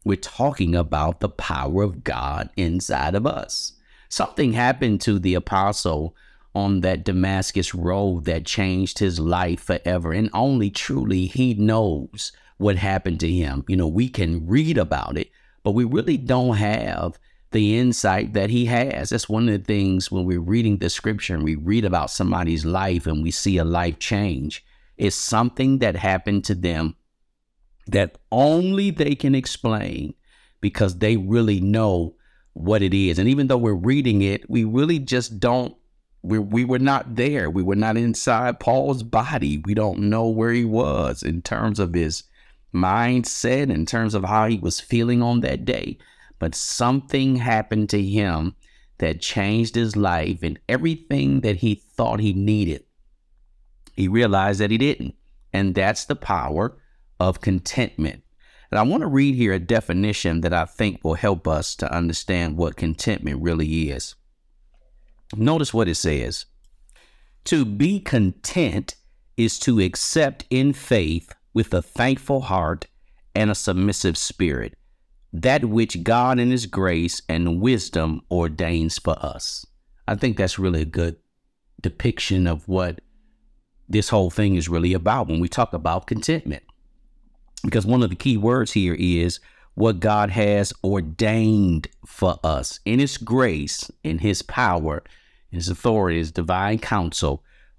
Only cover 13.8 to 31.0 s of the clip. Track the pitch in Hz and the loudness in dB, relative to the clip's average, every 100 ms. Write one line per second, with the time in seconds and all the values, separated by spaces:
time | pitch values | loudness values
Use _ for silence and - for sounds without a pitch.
13.8 | 82 87 127 - 85 82 80 120 156 117 | 2 2 0 0 -2 -2 0 2 2 2
14.8 | 80 73 - 67 - _ _ _ - 104 | 0 -2 -4 -6 -8 _ _ _ -2 0
15.8 | 117 135 226 139 123 127 127 107 104 113 | 2 0 0 -2 0 2 2 2 0 -2
16.8 | 107 87 85 - _ _ _ 110 104 110 | -4 -4 -6 -8 _ _ _ 2 2 4
17.8 | 127 117 104 95 107 107 101 120 120 120 | 2 2 0 0 0 0 0 2 2 0
18.8 | 135 - 87 113 - 107 117 101 98 104 | 0 -4 -4 -4 -2 0 2 0 0 0
19.8 | 98 92 - 95 92 87 85 113 113 98 | 2 2 0 -2 0 -2 0 2 2 2
20.8 | 95 - 107 104 - 85 76 78 80 110 | 0 -2 -4 -4 -4 -2 -2 -2 0 0
21.8 | 104 87 73 - 95 90 87 82 78 92 | 2 0 -2 -2 0 0 0 0 0 -2
22.8 | 95 87 82 76 80 - 101 92 82 85 | 0 -2 -2 -2 -2 -2 0 0 2 0
23.8 | 87 76 - 104 101 69 73 - - _ | 0 -4 -2 -2 0 -2 -6 -8 -16 _
24.8 | _ - 104 - - 110 120 - 131 135 | _ -4 -2 -2 -2 0 0 2 2 2
25.8 | 117 85 95 107 - 101 - 95 90 80 | 2 0 0 0 0 -2 0 -2 0 0
26.8 | 80 - _ _ _ _ _ _ _ _ | -2 -4 _ _ _ _ _ _ _ _
27.8 | - 98 90 - _ 113 143 160 180 196 | -2 0 0 -2 _ 2 4 4 2 2
28.8 | 202 156 143 143 139 135 127 - 117 110 | 0 0 0 0 2 2 0 -4 -2 -2
29.8 | 95 - - - _ _ _ _ 104 - | -4 -6 -10 -12 _ _ _ _ -4 2
30.8 | 101 90 | 0 2